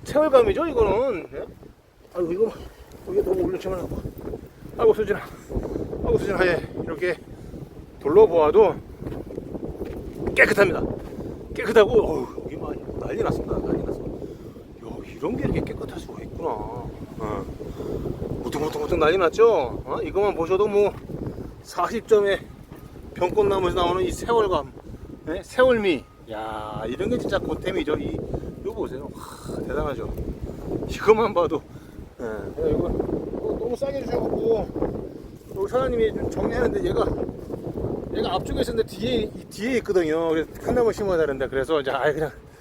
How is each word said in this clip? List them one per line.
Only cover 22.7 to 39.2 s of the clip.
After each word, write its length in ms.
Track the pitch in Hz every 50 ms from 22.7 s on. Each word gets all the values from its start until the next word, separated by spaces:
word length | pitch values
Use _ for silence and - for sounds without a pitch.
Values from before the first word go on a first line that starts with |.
| - - - - - - - - -
병꽃나무에서 600 | - 180 180 - 214 202 196 196 190 185 170 170
나오는 280 | 185 175 175 180 185 185
이 80 | 175
세월감, 600 | 151 - 180 - 233 226 214 190 180 151 135 131 - - - - - - - - - - - 151
예? 120 | 160 196 175
세월미. 600 | - - - 254 262 240 226 202 190 156 113 - - - - - 113
야, 520 | 110 107 110 110 110 110 107 107 107 107 110 113
이런 220 | 123 - 185 226
게 80 | 247 233
진짜 200 | - - 196 185
고템이죠. 600 | - - 156 - - 185 190 175 151 151 151 -
이, 200 | - - - - - - - - - - - -
이거 120 | - 196 226
보세요. 360 | 220 156 - 123 135 143 - -
와, 440 | - - - - - - - - - - -
대단하죠. 460 | 127 147 156 147 131 117 107 - - - - - - - - - - - - - - - - -
이것만 460 | - - - 196 220 214 233 202 -
봐도. 280 | 170 170 147 160 139 - - - - - - - - - - - -
예. 60 | 123
야, 420 | 110 107 101 101 - - 147 160 -
이거, 200 | - - 175 170
이거 680 | - - - - - - - - - - - - - -
너무 160 | - 247 247
싸게 260 | - 277 277 277 269
주셔갖고 640 | 247 226 240 240 - - - - 220 226 226 214 180 - - - - - - - - - - - - - - - - - -
여기 120 | 190 196 208
사장님이 460 | 226 254 262 254 247 226 220 214 214
좀 160 | - - -
정리하는데 540 | - - 202 233 233 247 240 427 415 403 359
얘가, 200 | - - 466 - - - - - - - - - - - - - - - - - - - - - - -
얘가 200 | - 214 196 175
앞쪽에 260 | 190 - - 277 -
있었는데 280 | 233 240 233 226 220 -
뒤에, 320 | - - 208 254 254 220